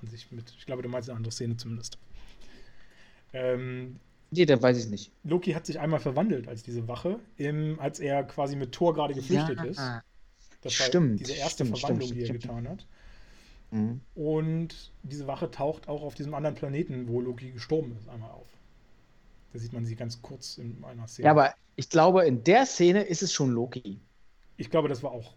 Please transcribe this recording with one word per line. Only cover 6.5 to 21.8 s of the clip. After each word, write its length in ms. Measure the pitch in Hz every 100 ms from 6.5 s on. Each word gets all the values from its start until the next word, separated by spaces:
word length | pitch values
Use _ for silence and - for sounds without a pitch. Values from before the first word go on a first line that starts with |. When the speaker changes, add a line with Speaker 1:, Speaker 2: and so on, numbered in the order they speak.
| 113
Speaker 1:
diese 240 | - 120 117
Wache, 320 | 120 175 226 - -
im, 440 | 147 151 156 156
als 200 | 143 -
er 240 | 143 139
quasi 320 | 131 - 139 143
mit 160 | 123
Thor 220 | - 170 156
gerade 180 | 147
geflüchtet 480 | 135 135 180 156 123
Speaker 2:
Ja. 0 |
Speaker 1:
ist. 340 | - - 131 117 - - - _ - -
Das 180 | 127 -
war 100 | 131
Speaker 2:
Stimmt, 280 | 180 147 104
Speaker 1:
diese 140 | 120 139
erste 300 | 147 - 131
Speaker 2:
stimmt, 0 |
Speaker 1:
Verwandlung, 460 | 113 139 - 123
Speaker 2:
stimmt, 20 |
Speaker 1:
die 100 | 120
er 60 | 117
Speaker 2:
stimmt. 20 |
Speaker 1:
getan 360 | 120 120 117 117
hat. 180 | 190 - - - - - - - - -
Speaker 2:
Mhm. 300 | 110 107 123 - -
Speaker 1:
Und 760 | 151 156 160 160 165 - - -
diese 240 | 135 147 139
Wache 220 | 135 143
taucht 380 | - 143 156 -
auch 140 | 147
auf 120 | 147 -
diesem 180 | 147
anderen 240 | 147 151 -
Planeten, 500 | 143 139 185 127 120
wo 140 | 120
Loki 300 | 123 117 127
gestorben 440 | 120 - 160 131 113
ist, 120 | 107
einmal 220 | 117 110
auf. 180 | - - - - - _ - _ - - - -
Da 80 | 120
sieht 140 | 117
man 120 | 123 117
sie 120 | 113
ganz 240 | 120 117
kurz 360 | - 139 - -
in 240 | 117 120 123
einer 200 | 117 117
Szene. 140 | -
Speaker 2:
Ja, 80 | 151
aber 220 | 151 139 - _
ich 140 | -